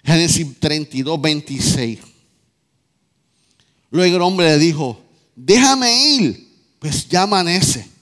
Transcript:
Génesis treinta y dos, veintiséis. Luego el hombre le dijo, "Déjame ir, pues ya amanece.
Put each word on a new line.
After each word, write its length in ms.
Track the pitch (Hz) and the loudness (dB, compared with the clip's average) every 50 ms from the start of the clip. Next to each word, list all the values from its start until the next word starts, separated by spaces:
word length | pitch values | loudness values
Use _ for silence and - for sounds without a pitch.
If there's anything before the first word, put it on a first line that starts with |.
| _ | _
Génesis 560 | 147 165 165 170 165 - - 165 139 127 _ | 2 2 2 2 0 0 -2 -4 -8 -8 _
treinta 340 | - 151 151 156 151 147 - | -4 -4 -4 -4 -6 -6 -6
y 60 | 131 | -6
dos, 180 | 131 147 165 151 | -4 -4 -4 -2
veintiséis. 800 | 135 156 151 147 147 - 139 131 - - - 135 123 113 110 - - - _ _ _ _ _ _ _ _ _ _ _ _ _ _ _ _ _ _ _ _ _ _ _ _ _ _ _ _ _ _ _ _ _ _ _ _ | 0 -2 -2 -2 -6 -10 -8 -4 -2 -2 0 0 -2 -6 -6 -10 -16 -20 _ _ _ _ _ _ _ _ _ _ _ _ _ _ _ _ _ _ _ _ _ _ _ _ _ _ _ _ _ _ _ _ _ _ _ _
Luego 260 | - 170 180 180 175 | -2 0 2 2 2
el 60 | 180 | 2
hombre 260 | 175 180 190 180 175 160 | 0 0 0 2 2 4
le 100 | 151 147 | 4 4
dijo, 420 | 156 170 156 151 156 123 110 - _ _ _ _ _ _ _ | 4 2 0 -2 -6 -8 -10 -12 _ _ _ _ _ _ _
"Déjame 600 | 117 127 127 196 247 262 277 269 269 254 240 233 | -8 2 2 4 4 6 4 2 2 0 -2 0
ir, 800 | 254 277 302 285 262 185 127 95 - - _ _ _ _ _ _ _ | 0 0 0 2 2 0 0 -2 -6 -14 _ _ _ _ _ _ _
pues 300 | - 151 - - - - | -8 -6 -6 -6 -4 -2
ya 140 | 160 180 | 0 0
amanece. 680 | 190 208 208 190 175 170 175 185 185 - - 120 101 - _ _ | 0 2 0 -2 0 0 0 0 0 0 -2 -4 -10 -16 _ _